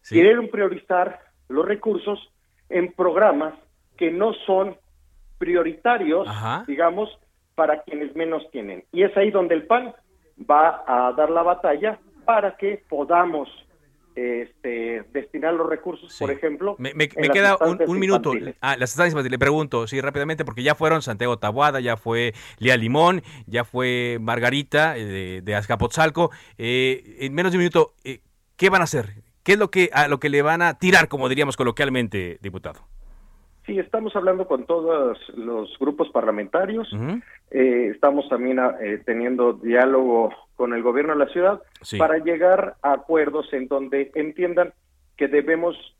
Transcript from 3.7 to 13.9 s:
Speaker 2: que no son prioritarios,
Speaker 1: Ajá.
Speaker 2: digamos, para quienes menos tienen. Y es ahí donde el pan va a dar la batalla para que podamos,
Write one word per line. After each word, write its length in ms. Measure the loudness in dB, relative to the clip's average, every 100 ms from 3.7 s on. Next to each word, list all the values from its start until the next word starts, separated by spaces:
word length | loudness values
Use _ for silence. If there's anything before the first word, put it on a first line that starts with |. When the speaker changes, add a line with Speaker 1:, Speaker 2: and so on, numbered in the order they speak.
| _ _ -4
Speaker 2:
que 120 | -2
no 220 | 0 -2 -2 0
son 300 | 0 0 -6 _ _ _ _ -20 -8
prioritarios, 880 | -2 0 0 -2 0 0 0 0 -2
Speaker 1:
Ajá. 360 | -6 -6 -6 -6
Speaker 2:
digamos, 420 | 0 0 0 -8 -10 _ _ _ 0
para 280 | 0 0
quienes 320 | -4 -8 -8 -6
menos 340 | -4 -4 -8
tienen. 320 | -12 -10 -12 _
Y 120 | 0
es 120 | 2 4
ahí 140 | 2
donde 240 | 2 0 -2
el 120 | 2
pan 260 | 0 0 -16 _ _ _ _ 2
va 340 | 6 6 2 0
a 240 | 2 2
dar 160 | 2 2
la 140 | 2
batalla 560 | 2 0 0 0 -2 -6 _ -6 0
para 320 | 2 0 -4
que 260 | -6 -6 _
podamos, 580 | -6 2 2 2 -2 -8 -16 _ _ _